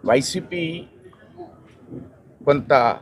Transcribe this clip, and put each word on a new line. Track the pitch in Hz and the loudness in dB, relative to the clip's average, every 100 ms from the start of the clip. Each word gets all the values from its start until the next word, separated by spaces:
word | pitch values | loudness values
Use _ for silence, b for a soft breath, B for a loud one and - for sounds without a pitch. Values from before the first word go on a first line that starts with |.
| - | 4
వైసీపీ | 123 139 185 - 175 165 170 - - - - - 349 339 - - - - - - - - - - | 2 2 -6 -8 -6 -6 -8 -14 -20 -20 -20 -20 -20 -20 -20 -20 -20 -18 -18 -18 -20 -20 -6 0
కొంత | 143 117 139 117 - | 0 4 4 4 0